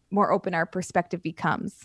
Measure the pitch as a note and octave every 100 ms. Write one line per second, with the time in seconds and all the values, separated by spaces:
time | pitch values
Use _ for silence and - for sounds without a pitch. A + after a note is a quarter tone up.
0 | _ G3+ G3+ F#3+ F#3+ E3+ D#3+ F#3 - F3+
1 | E3+ F3 E3+ E3 E3 - - -